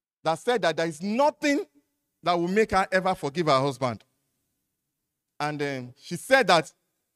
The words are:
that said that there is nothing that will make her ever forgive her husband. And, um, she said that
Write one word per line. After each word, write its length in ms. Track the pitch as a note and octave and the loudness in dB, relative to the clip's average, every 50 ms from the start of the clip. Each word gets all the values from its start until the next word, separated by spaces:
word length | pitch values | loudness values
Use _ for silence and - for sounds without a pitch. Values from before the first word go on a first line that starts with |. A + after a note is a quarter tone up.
| _ _ _ _ - | _ _ _ _ -4
that 120 | D#3 E3 - | -4 -4 -2
said 220 | - A#3+ B3 A3+ F3+ | 0 -2 0 2 0
that 120 | E3 D#3 | 0 0
there 120 | E3 E3 E3+ | 0 -2 -4
is 140 | D#3+ D3+ | -4 -6
nothing 640 | F#3 G3+ G#3+ B3 C#4+ D4+ D4 _ - D4 C#4 E4 G4 - _ _ _ _ _ _ _ _ _ _ | -6 -4 0 2 2 0 0 _ 0 0 0 0 -2 -6 _ _ _ _ _ _ _ _ _ _
that 120 | - E3+ F3 | -2 -2 0
will 140 | F3 E3+ F3 | 0 0 0
make 240 | F#3+ G#3+ A3 - | 2 0 0 2
her 160 | G3+ F#3+ G3 - | 2 0 2 2
ever 240 | F#3+ F#3 F3 F#3 F#3+ | 0 0 2 0 -2
forgive 320 | - D#3 C#3 C3+ F3 E3 D3+ | -2 -4 -4 -4 -2 2 2
her 120 | C#3 C3 | 2 2
husband. 440 | C3+ C#3+ C3 A#2 C3 B2 A2 - - _ _ _ _ _ _ _ _ _ _ _ _ _ _ _ _ _ _ _ _ _ _ _ _ _ _ - | 2 0 -2 -4 -4 -6 -6 -8 -12 _ _ _ _ _ _ _ _ _ _ _ _ _ _ _ _ _ _ _ _ _ _ _ _ _ _ -8
And, 220 | D3 D3+ D3+ C#3+ | -6 -6 -6 -6
um, 320 | D3 C#3+ C#3 C3 B2 B2 B2 _ | -6 -6 -6 -8 -10 -14 -18 _
she 160 | - - F3 | -14 -12 -12
said 320 | E3 - - C4 C4+ A#3 F3+ | -12 -2 2 2 2 4 4
that 240 | F3+ D#3+ D#3 - - _ _ _ _ _ _ _ _ | 4 2 2 -2 -8 _ _ _ _ _ _ _ _